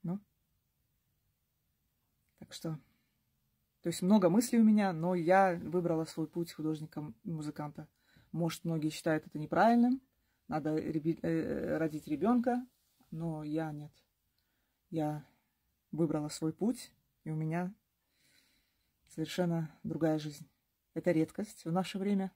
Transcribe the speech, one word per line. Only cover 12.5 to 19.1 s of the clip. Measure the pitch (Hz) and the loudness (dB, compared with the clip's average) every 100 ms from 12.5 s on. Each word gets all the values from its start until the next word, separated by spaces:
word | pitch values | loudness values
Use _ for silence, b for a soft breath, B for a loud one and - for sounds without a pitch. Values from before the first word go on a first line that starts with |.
| 247 254 _ _ _ _ | -2 -4 _ _ _ _
но | 160 165 156 | -8 -6 -6
я | 151 151 160 | -4 -4 -4
нет. | 151 147 _ _ _ _ _ _ _ _ _ _ | -8 -14 _ _ _ _ _ _ _ _ _ _
Я | 165 151 151 - _ _ _ _ _ _ | -4 -2 -4 -10 _ _ _ _ _ _
выбрала | 151 165 156 147 | -2 0 0 -4
свой | - 160 | -4 -6
путь, | 156 208 254 - _ _ _ 156 | -2 -2 -2 -10 _ _ _ -8
и | |
у | 156 | -4
меня | 156 170 180 208 _ _ _ _ _ _ _ _ _ _ _ _ | -2 -4 -6 -10 _ _ _ _ _ _ _ _ _ _ _ _
совершенно | _ | _